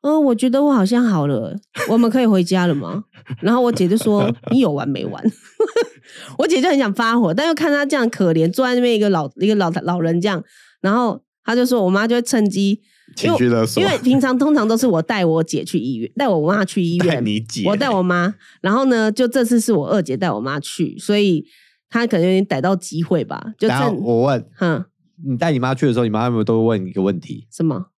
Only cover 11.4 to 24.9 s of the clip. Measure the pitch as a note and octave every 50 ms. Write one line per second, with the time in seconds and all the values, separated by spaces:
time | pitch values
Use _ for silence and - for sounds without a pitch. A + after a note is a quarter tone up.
11.4 | _ - A3+ B3 B3 B3 B3 A#3 G3 F3+ F#3 G3 G#3+ A3+ A#3+ A#3+ A#3+ - - A#3
12.4 | G#3 G3+ C#3+ F3 G3 G3 G3+ G#3 _ _ _ _ _ - - - - - E4+ -
13.4 | B2+ A#2+ A#2 A2+ A2 A2 - - F#4 G4 D#4+ - - B3+ B3+ C#4 C4 C4 B3+ B3
14.4 | C#4 D4+ D4+ C4+ G#3+ A3 A3+ A#3 C4 B3 F#3 D#3+ D#3+ - A#3 G3+ F3+ E3 D#3+ E3
15.4 | E3 - - C#3+ - E3+ - D3 A2 B2+ C3+ A2 A#2 - _ A3 C#4+ B3 G3 D#3+
16.4 | D3+ E3 G3 G#3+ G3 F3 - G#3 F3 E3+ E3+ F3 F3+ F3 D#3+ C3 A#2+ A2 G#2 A2
17.4 | A2 - - A#2+ G#2 F#3 G#3 G#3 C#4 C4+ A3 F#3+ F#3 F3+ F3 F3 E3+ F#3+ G#3 _
18.4 | - - - _ - F#3 G#3 B3+ C4+ C4+ B3 A3+ A3 G#3+ G#3 - B3+ A#3+ A#3+ C4+
19.4 | A#3+ A3+ B3 A#3 A3 - A3 D#3 C#3+ - - G#3 E3 - C3 A2 F#3+ E3+ A#2 G#2+
20.4 | A2+ C3+ C#3+ D3 C#3+ - - - E3+ - - - - - G#3 G#3 G#3 G3 F3 D3+
21.4 | - _ _ _ _ _ _ _ _ _ - A3+ A#3+ A3+ A3+ F3 E3+ F#3 F#3 F#3+
22.4 | G3 F#3+ F3 C3 C3 F3+ G3 F3+ - - - D#3 E3+ - F#3 E3 A#2 - - -
23.4 | - A2+ A2 _ - - B2 C3 C#3 D3 - - G#2 A#2 A#2+ A2+ B2 C#3 C3+ A#2
24.4 | - - _ - F#3+ F3 D#3 C#3 F3+ _